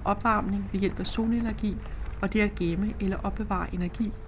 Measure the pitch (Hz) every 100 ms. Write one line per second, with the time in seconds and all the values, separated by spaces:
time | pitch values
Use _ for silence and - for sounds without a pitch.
0 | - 202 233 214 190 202 196 196 190 -
1 | 185 - 226 233 233 214 208 190 - -
2 | - - 180 214 208 208 170 170 208 214
3 | 190 190 196 - 214 185 175 180 175 -
4 | 214 -